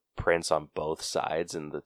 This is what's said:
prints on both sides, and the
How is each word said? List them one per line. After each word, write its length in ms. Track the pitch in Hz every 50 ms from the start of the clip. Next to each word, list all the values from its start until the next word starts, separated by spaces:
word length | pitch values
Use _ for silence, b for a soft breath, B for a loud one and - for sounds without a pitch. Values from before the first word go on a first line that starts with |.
| _ _ _
prints 340 | - - 90 85 85 82 - 80
on 160 | 78 76 76 -
both 280 | - 78 76 78 - -
sides, 520 | - - - - - 80 80 85 85 -
and 180 | 85 78 76 73
the 100 | 73 -